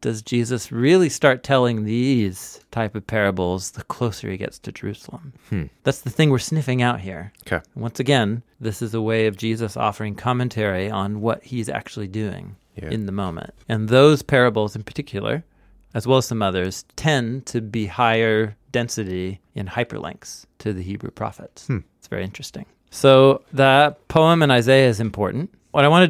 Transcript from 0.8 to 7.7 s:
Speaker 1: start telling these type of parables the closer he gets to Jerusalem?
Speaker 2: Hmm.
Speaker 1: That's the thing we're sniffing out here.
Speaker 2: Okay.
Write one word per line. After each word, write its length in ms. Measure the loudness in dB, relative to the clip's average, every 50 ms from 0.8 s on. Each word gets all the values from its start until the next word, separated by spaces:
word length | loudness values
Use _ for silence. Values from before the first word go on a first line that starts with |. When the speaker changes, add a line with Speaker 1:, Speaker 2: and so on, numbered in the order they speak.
| 4 4 6 6 4 2
Speaker 1:
start 340 | 0 2 2 2 2 2
telling 420 | 0 0 2 2 4 2 0 -2 -2
these 760 | -2 -2 0 0 2 2 2 2 0 -2 -8 -14 -18 -18 -20 _ _
type 240 | -6 -6 -4 -4 -6
of 120 | -8 -8 -4
parables 640 | -2 0 0 0 0 0 -2 -2 -2 -4 -6 -8
the 100 | -12 -12 -12
closer 460 | -12 -6 -4 -4 -4 -4 -6 -8 -10
he 60 | -8
gets 240 | -8 -8 -10 -12 -14
to 100 | -16 -16
Jerusalem? 600 | -14 -10 -10 -10 -10 -10 -14 -18 -18 -16 -18 -20 -20 _ _ _
Speaker 2:
Hmm. 160 | -6 -6 -6 -8 -12 _
Speaker 1:
That's 200 | _ -2 -2 -2
the 80 | -6 -4
thing 200 | 0 2 4 4
we're 80 | 4 2
sniffing 420 | 0 -2 -4 -2 -2 -2 0 0
out 200 | 0 0 0 -2
here. 320 | -6 -10 -12 -12 -14 -16 -18 _ _
Speaker 2:
Okay. 200 | -4 -4 -4 -4 _